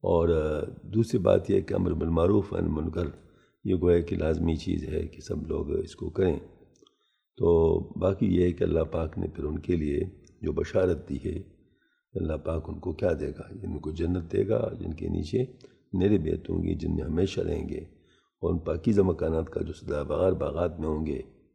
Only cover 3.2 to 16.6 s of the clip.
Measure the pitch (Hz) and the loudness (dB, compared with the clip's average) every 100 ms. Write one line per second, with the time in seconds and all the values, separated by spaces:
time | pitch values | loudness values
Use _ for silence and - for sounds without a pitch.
3.2 | - _ _ _ - 92 87 87 85 87 | -20 _ _ _ -2 2 6 4 4 -2
4.2 | 80 80 82 80 - 85 78 80 82 - | 0 2 2 0 0 -4 -2 -4 -6 -10
5.2 | - 76 80 78 73 73 - - - - | -8 -6 -4 -4 -2 -4 -4 -8 -8 0
6.2 | 92 78 - - - _ _ _ _ _ | 2 0 -4 -20 -20 _ _ _ _ _
7.2 | _ - 82 85 82 82 82 - 92 95 | _ 0 4 6 6 2 -2 -2 0 2
8.2 | 104 90 90 85 90 82 80 82 80 - | 2 4 2 2 0 2 0 -2 -4 -4
9.2 | 85 - 73 78 80 87 76 73 90 - | -6 -4 -6 -6 0 0 0 -2 -4 -8
10.2 | - _ - 73 80 107 92 85 - 67 | -20 _ -4 -2 0 2 2 0 -4 -8
11.2 | - 85 - _ _ _ _ _ _ - | -6 -8 -10 _ _ _ _ _ _ -6
12.2 | 82 78 - 82 80 78 78 78 92 78 | -4 -4 -2 -4 -4 -8 -6 0 0 0
13.2 | 71 - - - 92 80 - 82 85 90 | -2 -6 -12 -10 -8 -6 -6 -2 0 0
14.2 | 82 98 98 110 - - 87 80 - 82 | 0 0 2 2 0 -4 -8 -6 -4 -2
15.2 | 82 - 127 - - _ _ 95 95 104 | 0 0 -2 -6 -20 _ _ 2 4 4
16.2 | 80 82 - 85 | 2 -4 -2 -2